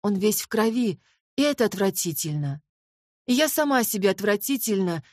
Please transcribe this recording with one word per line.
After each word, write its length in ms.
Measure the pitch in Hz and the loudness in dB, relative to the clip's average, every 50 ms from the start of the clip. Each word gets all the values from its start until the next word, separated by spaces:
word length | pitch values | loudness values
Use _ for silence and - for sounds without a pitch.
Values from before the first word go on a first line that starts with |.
он 140 | - 208 202 | -4 -2 0
весь 260 | 190 196 214 202 - | 2 2 0 0 0
в 60 | - - | -4 -4
крови, 540 | - 220 214 226 226 254 240 214 170 - _ _ _ _ _ _ _ | -2 0 0 0 0 0 0 -2 -2 -4 _ _ _ _ _ _ _
и 60 | - | 0
это 240 | 285 294 277 - 233 | 0 2 2 2 0
отвратительно. 960 | 202 - 185 202 190 190 - - 170 156 - - 156 151 151 147 139 139 151 - _ _ _ _ _ _ _ _ _ _ _ _ | 0 0 0 0 0 0 -2 -4 -4 -4 -4 -6 -4 -4 -4 -4 -4 -6 -8 -12 _ _ _ _ _ _ _ _ _ _ _ _
И 80 | - 247 | 0 2
я 140 | 254 311 294 | 2 2 2
сама 360 | - 320 302 285 277 254 226 | 2 0 2 2 2 2 2
себе 260 | - - 202 185 196 | 0 0 0 2 2
отвратительна 920 | 190 190 196 214 202 208 - - 277 254 - 233 208 196 190 175 170 156 - _ | 2 2 0 0 0 0 0 -2 -4 -2 -2 0 0 0 0 0 -2 -4 -8 _